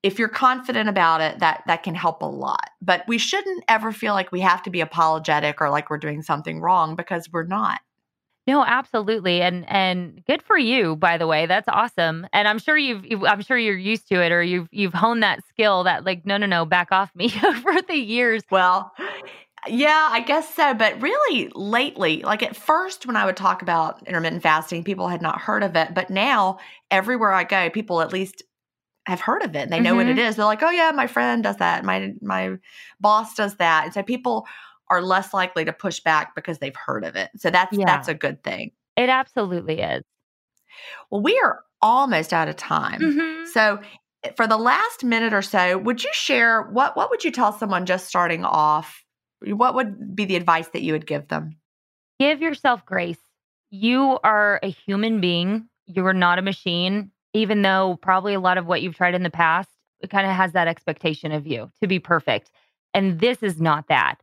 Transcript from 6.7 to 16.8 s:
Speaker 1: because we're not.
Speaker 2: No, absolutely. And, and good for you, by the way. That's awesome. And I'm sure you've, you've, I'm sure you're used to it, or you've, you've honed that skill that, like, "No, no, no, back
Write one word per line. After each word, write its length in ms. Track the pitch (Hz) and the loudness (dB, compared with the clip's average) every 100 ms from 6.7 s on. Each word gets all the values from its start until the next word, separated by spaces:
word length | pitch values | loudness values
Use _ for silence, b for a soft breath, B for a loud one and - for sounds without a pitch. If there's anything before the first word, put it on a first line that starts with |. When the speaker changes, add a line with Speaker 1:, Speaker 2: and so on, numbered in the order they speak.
| 185 160 | 2 2
Speaker 1:
because 340 | 165 175 175 165 | -4 -6 -6 -4
we're 140 | 170 165 | -6 -4
not. 340 | 196 107 - _ _ _ _ _ _ - | -4 -2 -4 _ _ _ _ _ _ 0
Speaker 2:
No, 180 | 285 | 2
absolutely. 760 | 240 247 269 226 202 220 185 175 | 4 0 0 -4 -2 -2 0 2
And, 260 | 175 180 170 | 2 -2 -6
and 560 | 202 185 180 175 - | -2 0 -2 -6 -10
good 180 | - 311 | -2 -2
for 140 | - 381 | 2 2
you, 400 | 233 254 180 156 | 4 2 2 2
by 220 | 175 170 | 2 2
the 80 | 165 | 2
way. 180 | 156 165 | 0 2
That's 220 | 185 226 | 0 0
awesome. 580 | - 233 - 165 160 175 | 0 0 0 -2 -2 -2
And 160 | - 208 | 2 2
I'm 100 | 214 | 0
sure 200 | - 302 | 0 0
you've, 260 | 277 220 | 0 -4
you've, 200 | 190 220 | -6 0
I'm 180 | 190 202 | 2 2
sure 160 | 208 254 | 2 0
you're 180 | 226 190 | 0 -2
used 320 | 190 220 _ | -2 -4 _
to 140 | 185 | 2
it, 80 | 170 | 4
or 100 | 175 | 2
you've, 260 | 175 180 170 | 2 -2 -4
you've 240 | 202 196 | -4 -2
honed 280 | 175 220 233 | 2 2 2
that 220 | 208 165 - | 2 0 -6
skill 360 | - 214 190 | 0 2 4
that, 220 | 180 165 185 | 2 0 -2
like, 180 | 180 | -6
"No, 140 | 170 202 | -2 -2
no, 80 | 202 | 0
no, 180 | 175 | 0
back 260 | 160 180 | 2 0